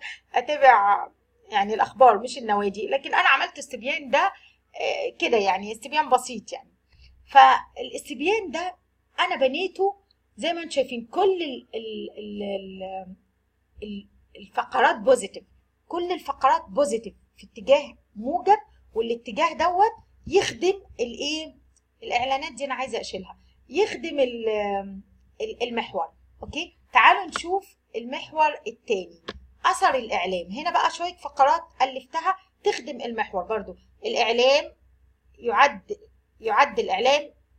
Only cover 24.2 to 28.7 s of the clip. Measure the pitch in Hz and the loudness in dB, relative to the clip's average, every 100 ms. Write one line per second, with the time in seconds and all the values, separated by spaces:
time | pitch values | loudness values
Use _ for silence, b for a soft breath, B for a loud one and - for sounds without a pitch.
24.2 | 254 233 220 214 202 196 196 196 - _ | -2 0 -4 -2 -2 -4 -6 -14 -18 _
25.2 | _ - 147 - 240 233 - 185 160 _ | _ -12 -10 -6 -6 -4 -6 -6 -6 _
26.2 | _ - 208 285 339 _ _ 254 247 392 | _ -20 -12 -10 -10 _ _ 4 6 4
27.2 | 349 - 330 392 - _ _ - 233 302 | 0 -10 -4 -4 -6 _ _ -12 -10 -12
28.2 | - 311 311 294 214 | -8 2 2 0 -10